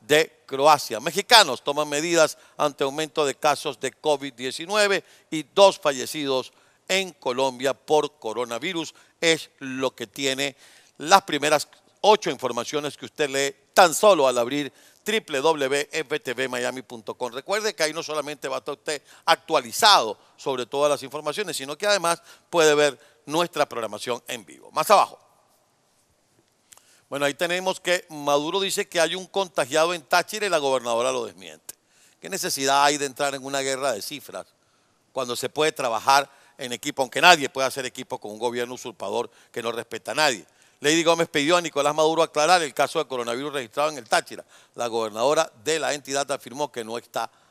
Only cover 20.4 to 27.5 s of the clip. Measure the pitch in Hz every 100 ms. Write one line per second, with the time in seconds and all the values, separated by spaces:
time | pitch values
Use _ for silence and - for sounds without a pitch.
20.4 | - 127 117 139 147 139 135 143 151 147
21.4 | 190 147 135 151 208 202 170 170 - -
22.4 | _ 170 156 147 147 123 _ _ - 156
23.4 | 175 151 143 120 110 104 - 117 - 127
24.4 | 82 65 50 143 156 196 117 - _ _
25.4 | _ _ _ _ _ _ _ _ _ _
26.4 | _ _ _ - _ _ _ 139 143 131
27.4 | 170